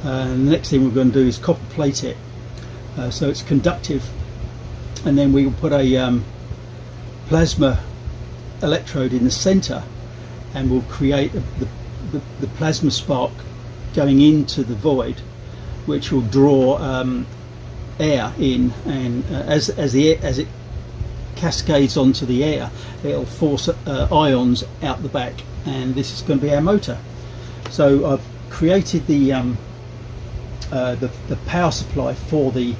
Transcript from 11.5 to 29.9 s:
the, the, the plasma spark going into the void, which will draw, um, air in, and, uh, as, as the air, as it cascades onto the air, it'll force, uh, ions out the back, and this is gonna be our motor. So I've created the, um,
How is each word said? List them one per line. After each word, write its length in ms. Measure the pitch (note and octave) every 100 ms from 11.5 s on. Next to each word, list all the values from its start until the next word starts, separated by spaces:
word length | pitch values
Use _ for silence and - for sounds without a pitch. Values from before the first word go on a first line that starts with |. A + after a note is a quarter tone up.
| -
the, 100 | - - - - -
the, 100 | C#3+ - -
the 60 | C3+ -
plasma 340 | D#3+ D#3 D3+
spark 400 | - - C3+ - - - - - - - -
going 260 | C#3+ C3+
into 420 | D3+ D#3 C3 -
the 120 | A#2 A2
void, 440 | D#3 C3 A#2+ B2+ - - - - - - -
which 280 | C#3+ -
will 80 | C#3
draw, 560 | A2+ C3 C#3 C#3 B2+ C#3+
um, 500 | C#3+ C3 B2+ B2 - - - - - - - -
air 340 | D#3 C3+ A2 -
in, 320 | C3+ B2 B2 - D#3+
and, 360 | C3+ B2 A#2+ -
uh, 100 | D3
as, 300 | - D3+ D#3
as 200 | G3+ D3
the 220 | B2+ D#3
air, 60 | D#3+
as 160 | D3+ B2+
it 80 | D#3+ - - - - - - - - -
cascades 640 | E3+ - - D3 C3+ D3
onto 280 | C3 B2+ B2+
the 160 | B2+
air, 300 | D3+ C#3 A#2 - - -
it'll 220 | C#3+ C#3+ B2+
force, 420 | - D#3 C#3 -
uh, 400 | E3 - C3+ C#3
ions 540 | D#3 D3+ B2+ B2 A#2+ - -
out 220 | D3 B2+
the 60 | C#3
back, 240 | B2 B2 - - - D3+
and 280 | C3 B2+
this 200 | C3 -
is 80 | -
gonna 180 | - C#3
be 140 | C#3+ C#3+
our 60 |
motor. 360 | E3 G#3 - - - - - - - - -
So 440 | - C#3+ C#3 D#3+
I've 100 | - - - -
created 560 | - E3 G3 - E3+ C3+
the, 260 | C#3+ C3+
um, 240 | C3 B2 A#2 - - -